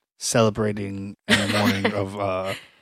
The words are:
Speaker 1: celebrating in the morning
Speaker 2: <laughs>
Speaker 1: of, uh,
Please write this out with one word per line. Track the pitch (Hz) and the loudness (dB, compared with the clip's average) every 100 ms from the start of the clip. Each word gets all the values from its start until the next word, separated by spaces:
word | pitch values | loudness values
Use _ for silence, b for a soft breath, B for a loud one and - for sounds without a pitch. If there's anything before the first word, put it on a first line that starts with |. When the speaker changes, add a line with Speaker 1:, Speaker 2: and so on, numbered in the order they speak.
| _ _ | _ _
Speaker 1:
celebrating | - 123 110 107 107 104 98 98 98 - - | 0 4 4 4 -2 -2 -6 -8 -10 -10 0
in | 208 | 2
the | 101 107 | 2 2
morning | 104 98 101 | 2 2 0
Speaker 2:
<laughs> | |
Speaker 1:
of, | 104 98 101 | -2 -4 -4
uh, | 98 92 95 95 b b | -2 -2 -4 -8 b b